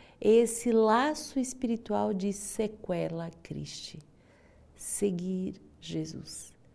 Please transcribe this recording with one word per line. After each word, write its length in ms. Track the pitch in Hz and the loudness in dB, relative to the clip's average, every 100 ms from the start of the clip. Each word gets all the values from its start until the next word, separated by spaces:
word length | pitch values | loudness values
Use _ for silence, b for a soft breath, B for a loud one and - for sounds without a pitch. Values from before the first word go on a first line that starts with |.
| B B | B B
é 80 | 208 | 6
esse 420 | 226 233 226 240 | 8 6 2 2
laço 720 | 226 220 233 294 302 - 269 | 6 6 6 4 -2 -4 -4
espiritual 720 | 254 - 233 226 220 208 208 | -4 -4 -4 -4 -2 0 0
de 200 | 196 202 | 0 -2
sequela 960 | 196 - - 214 214 - 175 165 165 165 - | -4 -6 -4 -4 -4 -4 -2 -2 -4 -8 -12
Christi, 560 | - 151 147 - - 151 - b b b b b b | -12 -10 -10 -12 -14 -16 -20 b b b b b b
seguir 840 | - - - 202 175 180 185 190 - - - | -14 -8 -2 0 0 -2 -4 -4 -8 -16 -18
Jesus. 760 | 160 165 156 - - - - - b | -8 -6 -6 -8 -12 -14 -16 -20 b